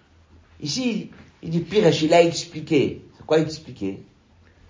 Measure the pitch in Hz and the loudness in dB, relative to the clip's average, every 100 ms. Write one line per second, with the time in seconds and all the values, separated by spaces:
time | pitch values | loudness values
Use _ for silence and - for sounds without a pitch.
0 | _ _ _ - _ - 143 190 254 190 | _ _ _ -20 _ -14 -8 -4 -4 -4
1 | - - - _ 165 165 160 208 170 147 | -8 -16 -20 _ -6 -4 0 2 4 2
2 | 156 170 170 165 - 156 156 151 101 - | 4 6 4 2 -8 -12 -2 0 0 -4
3 | - - - 156 156 - - 123 98 98 | -14 -20 0 0 0 -6 -16 -10 -10 -10
4 | - _ _ _ _ _ _ | -16 _ _ _ _ _ _